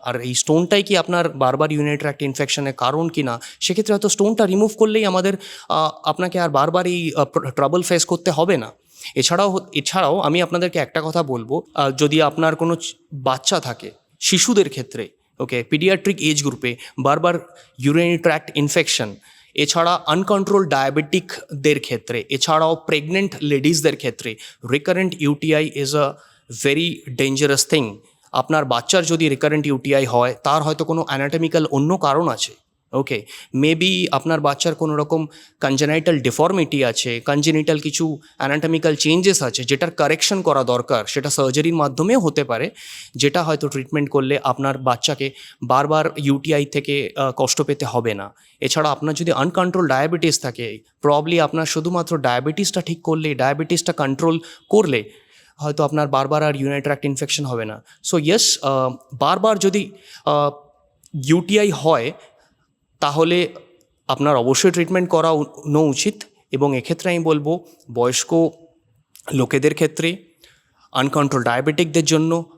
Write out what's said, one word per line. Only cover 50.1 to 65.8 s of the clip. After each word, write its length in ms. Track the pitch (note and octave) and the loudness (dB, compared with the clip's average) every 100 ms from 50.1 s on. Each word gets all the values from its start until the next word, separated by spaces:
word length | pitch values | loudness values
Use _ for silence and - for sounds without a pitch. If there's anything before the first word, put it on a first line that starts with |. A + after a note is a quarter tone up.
| E3+ E3+ - | 0 0 0
থাকে, 400 | C3+ A#2 A2+ G#2 _ _ | -4 -8 -10 -12 _ _
probably 400 | D3 D3 D#3 E3+ | 2 2 2 2
আপনার 220 | D3 D#3+ D#3 | 2 0 -2
শুধুমাত্র 520 | D#3+ E3 F3+ E3 D#3+ | -2 -2 -2 -2 -2
ডায়াবেটিসটা 640 | C3 B2 C#3 D#3 G3 F#3 | 0 0 -2 -2 -2 -2
ঠিক 200 | E3+ E3+ | -6 -6
করলে, 340 | - D#3+ D#3 C3 | -2 -2 -2 0
ডায়াবেটিসটা 580 | C3 C#3+ D#3+ F3 - | 0 0 -2 -2 -2
কন্ট্রোল 460 | D#3+ C#3 C3+ E3 E3 - - - | -2 -2 0 0 0 -4 -16 0
করলে 420 | G#3 F3+ B2 G#2 - _ _ _ - | 2 2 0 -4 -16 _ _ _ -10
হয়তো 260 | D3 D3 | -6 -2
আপনার 240 | D3 D3+ C#3+ | 0 0 0
বারবার 360 | C3+ C3+ D3+ | 0 0 0
আর 120 | D3+ C#3+ | 0 0
ইউরিনারি 260 | C3+ C#3+ | -2 -2
ট্র্যাক্ট 240 | C#3+ C#3 C#3+ | -2 -2 -2
ইনফেকশন 400 | C3+ C#3+ - C#3 | -4 -4 -4 -4
হবে 200 | A#2+ A2 | -6 -6
না। 180 | A2 _ _ - | -10 _ _ -2
So, 60 | F3 | 0
ইয়েস, 420 | D3+ G#3+ - - | 2 2 2 0
আহ, 340 | C3+ C3+ C3 B2 - | 0 0 0 -4 -12
বারবার 460 | B2+ C#3 F#3 A3 G#3 | -2 0 2 2 2
যদি, 320 | G3 G3+ G3 - - - - | 2 0 -4 -12 -20 -8 0
আহ, 260 | D3 C#3+ C#3+ - _ _ _ _ D3+ C3 | 2 0 -2 -20 _ _ _ _ -6 0
ইউটিআই 460 | E3 F3 G#3 G#3 | 2 2 2 2
হয়, 400 | C#3+ D3 C#3+ A#2+ - - _ _ _ _ _ _ - | 0 2 2 0 -8 -20 _ _ _ _ _ _ -4
তাহলে 540 | C#3+ D3 E3 F3 F3 - - _ _ _ - | -2 2 2 2 0 -6 -20 _ _ _ -4
আপনার 280 | C3 C#3+ C3+ | 0 2 2
অবশ্যই 360 | A#2+ C3 F#3+ | 2 4 4
ট্রিটমেন্ট 380 | F3 E3+ F#3 F3+ | 2 0 0 2
করা 220 | F3+ E3+ | 2 4
উ-, 140 | D#3 D3 - D3+ | 2 -2 -8 0
নো 180 | D3 | 2